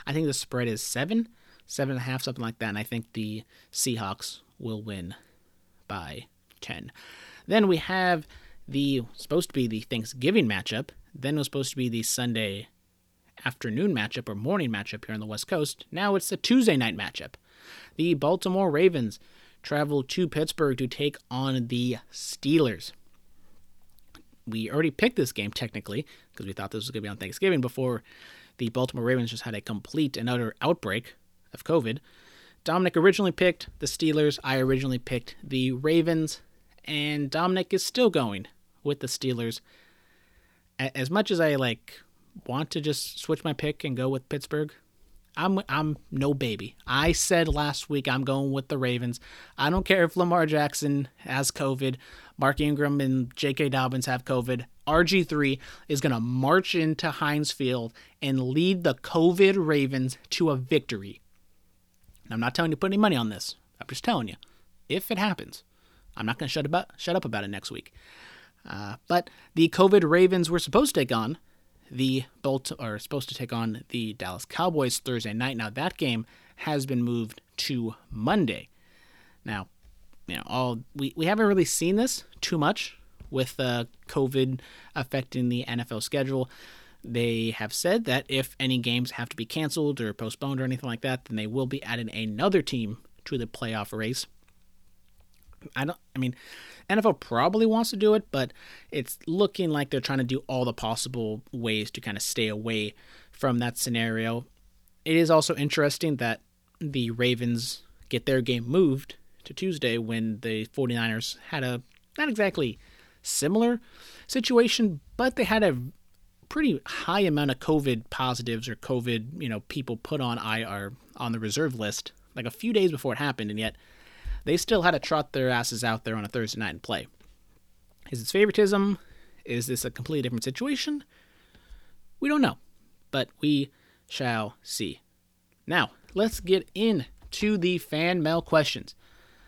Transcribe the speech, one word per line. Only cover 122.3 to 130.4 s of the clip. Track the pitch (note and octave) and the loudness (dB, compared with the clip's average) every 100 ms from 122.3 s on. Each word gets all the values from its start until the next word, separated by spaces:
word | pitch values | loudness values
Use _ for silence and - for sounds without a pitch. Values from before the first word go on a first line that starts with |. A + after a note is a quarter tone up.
| B2+ | -10
like, | A#2 | -8
a | |
few | - A3+ | -6 0
days | G#3+ F#3 | 2 2
before | D3 C3+ | 2 -2
it | A2+ | -2
happened, | D3 B2 G#2+ | -2 -2 -4
and | G#2 | -2
yet | A2 - - - - - - - | -4 -6 -16 -20 -20 -12 -8 -6
they | - E3+ | 0 0
still | - G#3 | 2 2
had | F3 | 4
to | D3+ | 2
trot | - D#3 C#3+ | 0 -2 -2
their | C#3 B2+ | 0 0
asses | A#2+ A#2+ A#2 | 0 -2 -2
out | B2 A2 | -2 -2
there | A2+ | -2
on | A2 | -6
a | G2+ | -4
Thursday | B2+ G#2+ A2 | -4 -4 -4
night | G#2 | -6
and | E2 | -6
play. | - F#2 - _ - - _ _ _ _ _ _ - | -6 -6 -6 _ -20 -20 _ _ _ _ _ _ -10
Is | A#2+ | -8
this | A2+ | -2
favoritism? | F#3+ G#3 G3+ G3+ G3+ G3+ F#3+ - - - - | 4 4 6 4 4 2 0 -6 -20 -20 -18
Is | - A#2+ A#2+ | -6 -4 -2
this | B2 | -4
a | B2+ | -4
completely | - B2 D#3 | -8 -4 -2
different | B2 A#2+ | -2 -2